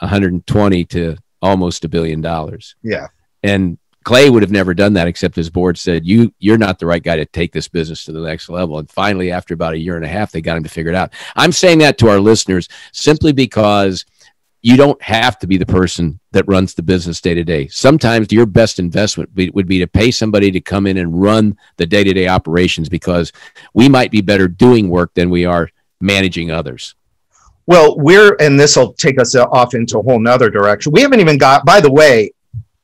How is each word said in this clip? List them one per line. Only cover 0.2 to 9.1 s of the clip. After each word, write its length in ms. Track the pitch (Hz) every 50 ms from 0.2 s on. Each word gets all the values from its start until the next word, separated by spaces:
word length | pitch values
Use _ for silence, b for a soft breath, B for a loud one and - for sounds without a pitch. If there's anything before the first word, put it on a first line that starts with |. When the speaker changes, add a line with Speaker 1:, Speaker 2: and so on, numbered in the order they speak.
| 98 92 90
Speaker 1:
and 120 | 87 -
twenty 400 | - - 104 101 101 92 90 85
to 300 | - - 90 85 82 76 - _ _ _ _
almost 440 | - 95 98 92 90 87 85 - -
a 40 | 80
billion 320 | 78 85 82 80 78 78
dollars. 540 | 78 82 82 80 78 78 82 82 - - _ _ -
Speaker 2:
Yeah. 240 | 113 104 76 71 - _ _ _ _ _ _ -
Speaker 1:
And 340 | 101 101 95 95 90 85 - _ _ _ _ -
Clay 280 | - 117 127 143 143
would 120 | 120 110 101
have 80 | 90
never 240 | 101 98 92 92 87
done 200 | 85 98 104 104
that 120 | 92 85
except 300 | 87 85 - - 82 -
his 120 | 87 82 82
board 300 | - 90 90 90 85 -
said, 260 | - 92 85 82 80
"You, 300 | 87 104 117 117 - - _
you're 180 | 92 101 113 113
not 220 | 107 98 90 -
the 60 | 85
right 180 | 85 85 85 -
guy 100 | 82 85 78
to 80 | 73
take 260 | - - 82 87 82 -
this 160 | - - -
business 360 | - 87 80 80 80 - -
to 60 | - 78
the 140 | 80 82
next 220 | 80 80 80 - -
level." 320 | 85 90 90 82 76 78
And 100 | 76 -
finally, 400 | _ 98 95 104